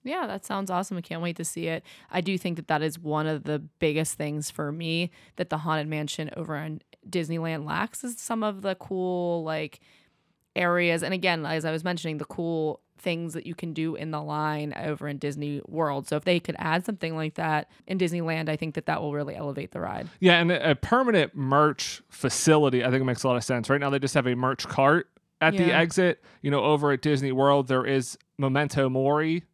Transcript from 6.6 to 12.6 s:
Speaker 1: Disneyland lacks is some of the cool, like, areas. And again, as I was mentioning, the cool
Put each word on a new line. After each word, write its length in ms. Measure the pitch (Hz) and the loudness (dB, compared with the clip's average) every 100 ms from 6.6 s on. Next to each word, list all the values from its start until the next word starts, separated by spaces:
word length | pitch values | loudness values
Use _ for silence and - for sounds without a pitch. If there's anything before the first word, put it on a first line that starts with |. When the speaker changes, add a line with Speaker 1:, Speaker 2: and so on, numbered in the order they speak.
| 156 156 _ _ - | -6 -10 _ _ -6
Speaker 1:
Disneyland 560 | 180 160 165 165 160 151 | -4 -2 -2 -2 -4 -4
lacks 380 | 160 214 - | -4 -4 -6
is 120 | 247 226 | -10 -10
some 240 | - 226 | -6 -2
of 180 | 214 196 | -2 -2
the 140 | 196 190 | -4 -6
cool, 680 | - 190 185 180 175 170 | -6 -4 -2 -2 -2 -2
like, 380 | 160 156 156 - _ _ _ _ _ _ _ | -2 -4 -6 -10 _ _ _ _ _ _ _
areas. 480 | - 180 175 175 165 | 0 2 4 4 2
And 100 | 170 | 0
again, 320 | 185 185 170 | 0 0 0
as 200 | 151 160 | -2 -2
I 80 | 156 | -2
was 100 | 160 | -2
mentioning, 360 | 175 175 165 151 | -2 -4 -4 -6
the 60 | |
cool 560 | - - 170 165 | -8 -6 -2 0